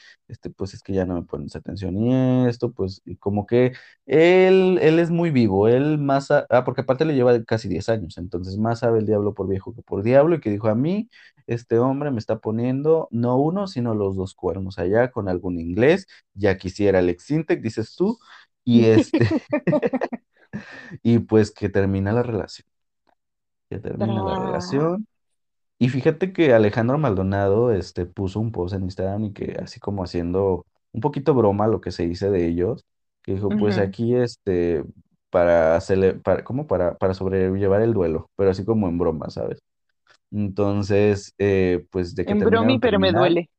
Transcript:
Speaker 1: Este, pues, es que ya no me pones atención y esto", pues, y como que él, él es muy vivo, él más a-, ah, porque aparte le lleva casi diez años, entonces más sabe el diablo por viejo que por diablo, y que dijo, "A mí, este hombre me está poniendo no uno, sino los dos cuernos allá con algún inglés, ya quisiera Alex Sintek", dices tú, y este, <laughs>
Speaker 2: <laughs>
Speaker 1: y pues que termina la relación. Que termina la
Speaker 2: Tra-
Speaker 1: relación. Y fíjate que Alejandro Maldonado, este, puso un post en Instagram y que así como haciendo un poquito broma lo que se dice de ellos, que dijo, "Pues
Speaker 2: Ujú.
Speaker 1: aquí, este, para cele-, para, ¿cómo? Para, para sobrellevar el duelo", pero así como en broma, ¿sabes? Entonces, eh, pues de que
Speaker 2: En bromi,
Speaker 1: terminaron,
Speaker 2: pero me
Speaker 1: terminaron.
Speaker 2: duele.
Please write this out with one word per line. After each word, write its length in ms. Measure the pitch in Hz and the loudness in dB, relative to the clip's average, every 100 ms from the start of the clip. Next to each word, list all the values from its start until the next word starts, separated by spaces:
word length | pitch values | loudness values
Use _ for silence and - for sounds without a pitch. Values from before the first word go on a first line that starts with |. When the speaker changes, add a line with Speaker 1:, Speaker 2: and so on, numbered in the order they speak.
| - _ - | -20 _ -20
Speaker 1:
Este, 220 | 113 - | -16 -16
pues, 240 | - 95 | -12 -12
es 80 | 107 | -12
que 100 | - | -6
ya 120 | 95 92 | -4 -2
no 80 | |
me 80 | 87 | -6
pones 320 | 85 73 71 82 | -8 -12 -12 -12
atención 400 | - 95 92 95 | -12 -10 -8 -4
y 480 | 117 131 127 127 123 | 0 0 0 0 0
esto", 240 | 120 120 | -2 -6
pues, 280 | - 95 95 | -4 -8 -8
y 120 | - 92 | -16 -8
como 300 | 101 101 104 | -4 -4 0
que 260 | 120 123 127 - _ - | 2 2 -2 -20 _ 0
él, 720 | 156 170 185 185 190 185 180 | 4 6 6 6 6 4 4
él 160 | 156 165 | 4 4
es 120 | 170 | 2
muy 200 | 170 170 | 0 0
vivo, 380 | 131 110 95 107 | 2 2 4 4
él 300 | 123 147 151 | 4 2 0
más 320 | 139 139 139 | 0 0 2
a-, 160 | 147 - | 0 2
ah, 140 | 120 | 0
porque 180 | 131 123 | 0 -4
aparte 220 | 120 135 | -2 0
le 100 | 160 | 0
lleva 280 | 139 123 120 | 2 4 2
casi 240 | 113 110 98 | 0 -4 -4
diez 200 | 87 104 | -6 -2
años, 300 | 110 87 - | -4 -4 -12
entonces 400 | 85 90 92 98 | -10 -8 -6 -4
más 220 | 110 117 | -2 0
sabe 180 | 120 113 | 0 0
el 80 | 104 | 2
diablo 280 | 107 104 | 0 0
por 140 | - 92 | -4 -4
viejo 260 | 95 - | -6 -8
que 80 | 113 | -16
por 200 | - 95 | -8 -4
diablo, 340 | 107 131 156 160 | 2 4 4 2
y 40 | |
que 100 | 113 | -2
dijo, 180 | 101 110 | -2 0
"A 60 | |
mí, 340 | 110 147 202 - _ - _ - | 0 0 -2 -6 _ -20 _ -8
este 320 | 117 117 113 | -8 -2 0
hombre 320 | 127 135 147 | 0 -2 -4
me 80 | 120 | -6
está 200 | - 110 | -4 -6
poniendo 680 | 110 113 120 131 151 160 - | -4 -4 -2 -2 0 0 0
no 260 | 117 120 127 | -2 0 2
uno, 300 | 147 190 190 | 0 -2 -6
sino 280 | 131 120 | -6 -4
los 220 | 107 98 95 | -2 -2 -2
dos 180 | 92 | -6
cuernos 440 | - 90 90 95 92 | -6 -6 -6 -8 -6
allá 320 | 87 110 131 | 0 2 0
con 180 | - 98 | -2 -4
algún 300 | 90 92 87 | -4 -4 -6
inglés, 460 | 82 95 127 190 - - _ | -6 0 2 2 -2 -20 _
ya 220 | 98 98 95 | -2 -2 0
quisiera 400 | 92 - 101 92 | -4 -2 2 4
Alex 240 | 90 87 | 2 -2
Sintek", 360 | - 151 160 165 | -4 -4 -2 -4
dices 320 | 113 113 110 - | -4 -6 -8 -2
tú, 220 | 190 240 _ - _ _ | -2 -4 _ -20 _ _
y 200 | - 117 110 | 4 6 8
este, 400 | 110 - 320 107 | 6 4 2 2
<laughs> 260 | - - 269 - 294 - 254 - 233 _ _ _ 208 - | 0 -2 -4 0 0 0 -4 -6 -8 _ _ _ -14 -14
Speaker 2:
<laughs> 300 | - - 180 | -20 -18 -4
Speaker 1:
y 160 | 113 117 | 2 2
pues 300 | - 110 104 | 4 2 2
que 180 | - 104 | -2 -2
termina 440 | 98 98 98 98 | 0 0 0 0
la 100 | 117 | -2
relación. 440 | 120 107 - - _ _ _ _ _ _ _ _ _ _ - | -2 -4 -8 -14 _ _ _ _ _ _ _ _ _ _ -14
Que 80 | 95 | -12
termina 440 | - - - 208 | -10 -4 -2 -2
la 120 | 190 | -4
Speaker 2:
Tra- 0 | |
Speaker 1:
relación. 720 | 190 - 101 180 139 160 190 220 _ _ _ _ _ _ - | -4 -4 -6 -4 -2 -2 -4 -8 _ _ _ _ _ _ -2
Y 100 | 127 | -2
fíjate 420 | 127 156 156 185 | 0 0 0 -2
que 220 | 185 156 | 2 6
Alejandro 420 | 113 104 120 117 143 | 6 6 2 0 0
Maldonado, 720 | 143 95 95 98 101 101 123 | 0 0 0 0 2 2 2
este, 340 | 101 87 - 90 | 0 -4 -8 -8
puso 340 | 95 95 104 | -6 -6 -4
un 100 | 113 | -6
post 220 | 101 87 | -4 -6
en 100 | 98 | -4
Instagram 400 | 92 92 95 101 107 | -6 -6 -6 -4 -6
y 60 | |
que 240 | 98 - - | -6 -10 -8
así 160 | 92 - | -12 -12
como 220 | - 101 | -8 -6
haciendo 600 | 87 87 87 92 98 92 - _ _ | -4 -4 -2 0 0 0 -6 _ _
un 80 | 113 | -4
poquito 320 | 147 147 139 | -4 -2 0
broma 320 | 131 104 101 110 | 4 4 2 0
lo 120 | 107 | 0
que 80 | 98 | -4
se 120 | - 85 | -4 -4
dice 220 | 90 98 | -2 0
de 160 | 95 85 | 0 0
ellos, 360 | 85 92 135 _ _ _ _ | 0 -2 -4 _ _ _ _
que 120 | - | -8
dijo, 220 | 98 101 107 | -4 -2 0
"Pues 120 | 104 | 0
Speaker 2:
Ujú. 100 | 101 | 0
Speaker 1:
aquí, 360 | 98 95 117 120 | -2 -2 -2 0
este, 680 | 120 - - 90 87 80 65 - _ _ _ | -2 -4 -4 0 0 -2 -4 -16 _ _ _
para 480 | 92 87 85 80 85 | 2 4 4 4 2
cele-, 340 | - 95 95 | 2 2 2
para, 300 | - - 90 | 0 -2 -2
¿cómo? 220 | - 127 147 | -2 -8 -4
Para, 280 | 90 87 - | -2 -2 0
para 160 | 98 | -2
sobrellevar 680 | 95 95 95 92 95 98 101 | -2 -2 0 0 0 2 2
el 100 | 113 | 2
duelo", 360 | 110 85 80 - - | 0 0 -2 -8 0
pero 140 | 98 | 0
así 140 | 95 | 0
como 240 | 98 113 92 | -2 -2 0
en 100 | 85 | 0
broma, 300 | 85 80 - | -2 -2 -8
¿sabes? 280 | - - - _ _ _ _ _ _ - | -8 -8 -8 _ _ _ _ _ _ -12
Entonces, 1040 | 104 101 95 101 101 101 101 104 101 - - | -6 -6 -2 0 0 2 4 4 2 -4 -2
eh, 480 | 101 98 92 90 - | 0 2 2 0 -2
pues 240 | 95 87 | -6 -6
de 100 | - 90 | -4 -2
que 60 | |
Speaker 2:
En 40 | 196 | 2
bromi, 0 | |
Speaker 1:
terminaron, 440 | - 226 233 262 | 2 2 2 0
Speaker 2:
pero 180 | 240 202 | 0 2
me 80 | 185 | 2
Speaker 1:
terminaron. 60 | |
Speaker 2:
duele. 380 | 165 180 170 170 | 2 2 0 -4